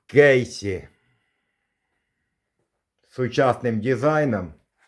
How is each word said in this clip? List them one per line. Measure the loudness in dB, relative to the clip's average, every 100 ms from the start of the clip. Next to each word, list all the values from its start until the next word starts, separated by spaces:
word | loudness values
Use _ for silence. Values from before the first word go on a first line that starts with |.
| -2
кейсі | 4 6 4 0 -8 -8 -8 -12 _ _ _ _ _ _ _ _ _ _ _ _ _ _ _ _ _ _ _ _ _ _
з |
сучасним | -8 -4 0 0 0 -2 -4
дизайном, | -2 -2 0 0 -2 -2 -6 -14 _ _